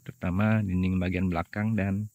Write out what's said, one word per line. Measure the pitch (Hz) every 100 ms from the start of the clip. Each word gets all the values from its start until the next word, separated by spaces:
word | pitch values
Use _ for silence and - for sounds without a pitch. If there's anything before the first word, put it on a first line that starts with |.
terutama | - - 95 90 107 110
dinding | 104 92 92 92
bagian | 90 90 92
belakang | 85 85 - 107 110
dan | 98 98 107